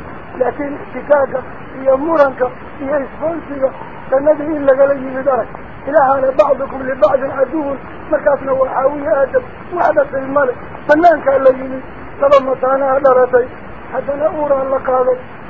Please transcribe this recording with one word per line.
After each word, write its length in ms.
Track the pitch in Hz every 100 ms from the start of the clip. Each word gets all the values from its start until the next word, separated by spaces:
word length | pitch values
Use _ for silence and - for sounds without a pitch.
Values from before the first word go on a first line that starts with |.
| - - - 247
Laakiin 400 | 247 233 285 285 -
shikaaka 460 | 254 - 285 262 254 - - - 262
iyo 140 | 269 262
muranka 500 | 320 330 277 240 247 - - -
iyo 180 | 269 294
isfoonsiga 720 | 247 - 302 339 277 277 262 - - - -
jannadii 460 | 269 285 302 294 302
in 100 | 277
lagala 280 | 262 277
yimid 340 | 285 269 262 269
arag. 180 | 254 202 - - - 269
Ilaahaana 440 | 302 262 269 262
بعضكم 520 | 262 294 254 269 262
لبعض 380 | 262 262 294 269 269 269
عدو, 380 | 262 320 277 262 - - -
markaasna 420 | 294 294 277 269
waa 160 | 262 262
Xaawiya 440 | - 269 294 - 269
Aadam. 260 | - - - - -
Waxba 320 | 349 302 302
qiimo 400 | 277 269 269 277
leh. 120 | 262 233 - - -
Bannaankaa 500 | 302 339 302 269 269
la 120 | 269
yimid. 320 | 254 262 262 - - - -
Laba 180 | 277 277 262
mataanaa 520 | 254 254 269 277 269
dhalatay. 480 | 277 254 247 247 254 - - - -
Haddana 380 | 233 269 277 311
uuraa 340 | 311 294 269
la 140 | 269 262
qaaday. 400 | 262 254 254 254 - -